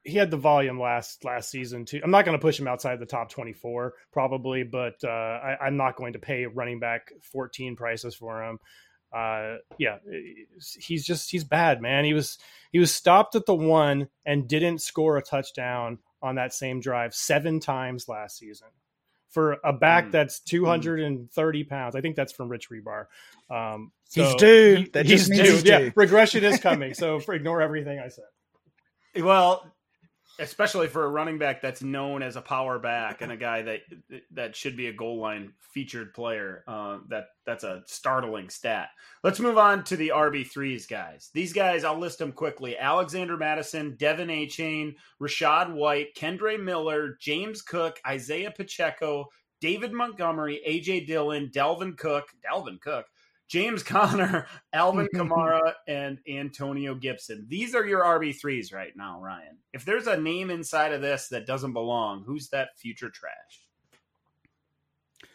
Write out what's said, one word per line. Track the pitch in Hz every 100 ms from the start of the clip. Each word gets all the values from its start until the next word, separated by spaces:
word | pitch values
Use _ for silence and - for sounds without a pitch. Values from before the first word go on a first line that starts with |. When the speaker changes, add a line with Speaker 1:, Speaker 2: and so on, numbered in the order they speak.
| -
Speaker 1:
He | 196
had | 190
the | 151
volume | 147 143 135 127
last, | 123 120 - - 131
last | 120 -
season | 131 123 120 117
too. | 143
I'm | 156
not | 196
gonna | 170 151
push | 156 143
him | 139
outside | 123 131 123
the | 120
top | 123 113
twenty-four | - 117 107 120 120 123 - _
probably, | 147 131 131 131 131
but, | 120 127 120 -
uh, | 123
I, | 113 113 117 135 135
I'm | 135 139
not | 131 123
going | 123
to | 117
pay | - 127 120
running | 120 120 120
back | 117 117 - -
fourteen | - 135 127 - 127 120
prices | 117 113 120 -
for | 113 110
him. | 113 110 _ - _ _ _
Uh, | 113 113 110 110 113 - -
yeah, | 120 101 101 82 - - - 180 - -
he's | - 165 139
just, | 165 -
he's | 180
bad, | 143 156 165 123
man. | 120 139
He | 151 151
was, | 135 - - - _
he | 175
was | 165
stopped | - 175 190 208 226
at | 214
the |
one | 170 156 160 147 139 139 _ 151
and | 143 120
didn't | 156 175 160
score | - - 156 143
a |
touchdown | - 139 135 - 123 123 117 117 _ _
on | 131
that | 131 123
same | - 131 127
drive | 131 123 117
seven | - - 147 160 156
times | 156 131 127 123 -
last | 107 104 -
season | 107 104 110 _ _ _ _ _ _
for | 160 156 139
a | 151
back | 127 156 170 104
Speaker 2:
Mm. |
Speaker 1:
that's | 160 143 -
Speaker 2:
Mm. | -
Speaker 1:
two | 170 170
hundred | 170 160 160
and | 151 131 120
thirty | - 160 151
pounds. | 151 139 120 135
I |
think | 160 147
that's | 135
from | - 123
Rich | 117 -
Rebar. | 113 107 107 110 - - - -
Um, | 117 113 107 110 _ _
Speaker 3:
He's | 160 139
Speaker 1:
so | 127
Speaker 3:
due. | 214 226 214 185
Speaker 1:
he, | 185
Speaker 3:
That | 147 151
Speaker 1:
he's | 196 185
Speaker 3:
just |
means | 196
Speaker 1:
due. | 196 170
Speaker 3:
he's |
Speaker 1:
Yeah, | 185 190
Speaker 3:
due. | 127 208
Speaker 1:
regression | 190 208 214 226
is | 208 233
coming. | 185 147 131 -
So | 165 156
for, | 175 170
ignore | 156 170
everything | 156 156 143 143
I | 123
said. | - 104 _ _ _ _ _ _ _ _ 185
Speaker 2:
Well, | 175 190 180 180 170 _ _ _ _ _ _ -
especially | 151 - 202 190 160
for | 151 147
a |
running | 151 160 156
back | 143 131
that's | 131 127
known | 135 139 139 139
as | 131 120
a |
power | - 131 131 123
back | 120 117 110 104
and | 117
a | 113
guy | 120 113
that, | 110 107 - 80 _ 131 -
that | 160 117 110
should | 139 123
be | 120
a |
goal | 104 113 117
line | 110 104 98 _
featured | _ 139 127 120 107
player, | - 117 107 98 90 -
uh, | 107 104 101 -
that, | 110 107 _ -
that's | 113
a | 104 92 -
startling | - 131 131 120 107 92
stat. | - 117 104 - _ - -
Let's | 180 190
move | 240 220
on | 208 196 -
to | 180
the | 156
R | 151 151
B | 143
threes, | 127 139 139 120 -
guys. | 107 85 78 -
These | 156 180
guys, | 190 190 170
I'll | 151 160
list | 175 -
them | 151
quickly. | 127 123 - 127 117
Alexander | 139 170 170 180 180 165
Mattison, | 151 156 151 156 147 123
Devin | 147 156 170
Achane, | 156 147 - 160 156 151 143 _ -
Rachaad | 143 - 156 160 180
White, | 156 147 143 143 -
Kendre | 156 185 214 220
Miller, | 185 170 156 151 147 127
James | 147 147 214 214
Cook, | - 180 165 - 131
Isaiah | 135 123 160 202 202
Pacheco, | 185 - 160 - 156 143 139 _ _ _
David | 160 202 233
Montgomery, | 233 240 202 165 160 151 147 156
A | 165
J | 160 185
Dillon, | 147 160 147 147 139
Dalvin | 143 147 170 185 156
Cook, | 160 143 143 _
Dalvin | 110 180 135 92
Cook, | 147 127 - _ _ _ -
James | 170 220 208
<laughs> |
Conner, | - 196 202 196 185 180 - - _
Alvin | 156 180 196 202
Speaker 3:
<laughs> | 180
Speaker 2:
Kamara, | 165 165 160 165 160 160 -
and | 143 139 135 -
Antonio | 139 143 139 139 139 139 131
Gibson. | 131 127 - 107 110
These | 180 233 240
are | 208
your | 190
R | 175 165
B | 156
threes | 139 143 127 92
right | 95 90 95
now, | 98 87
Ryan. | 95 90 78 - _
If | 127 147
there's | 240 233
a | 180
name | 156 175 185
inside | 170 156 156 151
of | 143
this | 143 135 -
that | 123 120
doesn't | 131 131
belong, | 117 117 120 107 98 104
who's | 147 131
that | 139 131 -
future | 117 110 117
trash? | - 71 - - - _ _ _ _ _ _ _ _ _ _ _ _ _ _ _ _ -